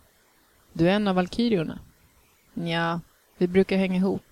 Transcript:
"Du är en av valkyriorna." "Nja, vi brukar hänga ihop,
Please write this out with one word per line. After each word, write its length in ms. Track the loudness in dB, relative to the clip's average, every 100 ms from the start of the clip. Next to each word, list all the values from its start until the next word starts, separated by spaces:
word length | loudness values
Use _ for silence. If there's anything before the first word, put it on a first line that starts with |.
| _ _ _ _ _ _ _
"Du 160 | 0 2
är 60 | 2
en 120 | 0
av 80 | 0
valkyriorna." 640 | -2 0 0 0 -2 -8 -16 _ _ _ _ _ _
"Nja, 480 | -8 -4 -2 -2 -4 -8 _ _ -4
vi 100 | 0
brukar 300 | 2 2 2
hänga 180 | 0 0
ihop, 280 | 0 -2 -6